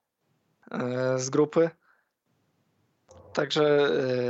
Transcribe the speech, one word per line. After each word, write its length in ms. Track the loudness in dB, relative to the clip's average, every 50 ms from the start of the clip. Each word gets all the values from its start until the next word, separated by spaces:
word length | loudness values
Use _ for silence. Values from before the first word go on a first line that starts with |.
| _ _ _ _ _ _ _ _ _ _ _ _ _ -12
e, 480 | -10 -8 -6 -6 -4 -4 -2 -2 -2 -2
z 100 | -4 -2
grupy. 400 | 0 0 0 2 2 2 0 0 -2 _ _ _ _ _ _ _ _ _ _ _ _ _ _ _ _ _ _ _ _ _ _ _ _ _ _ _ -20 -20 -20 -8 -6
Także, 560 | -4 -4 -2 0 2 2 4 4 4 4 2 2 0 0 -2 -2 -2 -2 -2